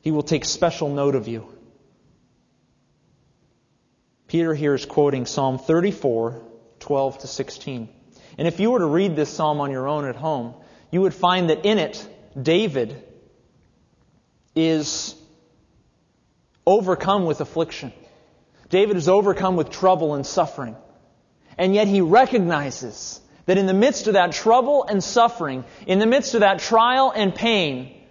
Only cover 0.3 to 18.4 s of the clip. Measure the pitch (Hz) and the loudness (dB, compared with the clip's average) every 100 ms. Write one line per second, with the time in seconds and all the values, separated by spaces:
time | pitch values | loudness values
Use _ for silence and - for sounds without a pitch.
0.3 | 156 - - 170 165 151 143 143 135 110 | -2 -2 -2 -2 0 -4 0 0 0 -4
1.3 | 117 107 - _ _ _ _ _ _ _ | -10 -12 -20 _ _ _ _ _ _ _
2.3 | _ _ _ _ _ _ _ _ _ _ | _ _ _ _ _ _ _ _ _ _
3.3 | _ _ _ _ _ _ _ _ _ _ | _ _ _ _ _ _ _ _ _ _
4.3 | 165 165 151 147 135 - - 147 135 120 | -2 0 0 0 0 0 2 2 0 -4
5.3 | - 135 131 - 165 185 - 139 113 113 | -2 -2 -4 0 0 2 -2 -2 -2 -4
6.3 | 127 - - _ _ - 143 135 - 131 | -8 -18 -20 _ _ -4 -2 -2 -6 -14
7.3 | - 135 - - 131 113 _ _ _ - | -10 -10 -10 -12 -12 -12 _ _ _ -20
8.3 | - 160 165 208 247 165 156 196 156 143 | -4 -4 0 0 2 2 2 0 0 -4
9.3 | - 156 147 139 135 131 151 139 117 156 | -2 -2 0 -4 -4 -4 -4 -6 -6 -6
10.3 | 147 117 117 - - _ 170 190 - 180 | -6 -8 -14 -20 -20 _ 0 0 2 0
11.3 | 185 175 156 202 214 156 - - - - | 2 2 2 2 0 0 -6 -18 -20 -18
12.3 | 139 127 170 214 135 113 135 - - _ | -6 2 2 2 -2 -4 -8 -20 -20 _
13.3 | _ _ _ _ _ _ _ _ _ _ | _ _ _ _ _ _ _ _ _ _
14.3 | _ _ - 160 160 143 - - - - | _ _ -2 2 0 -2 -8 -10 -14 -20
15.3 | _ _ _ _ _ _ _ _ _ _ | _ _ _ _ _ _ _ _ _ _
16.3 | _ _ _ - 202 185 180 180 202 175 | _ _ _ 2 2 2 -2 0 0 0
17.3 | 147 151 - 160 - 135 - - _ _ | -2 -4 -4 -6 -6 -16 -18 -20 _ _
18.3 | _ | _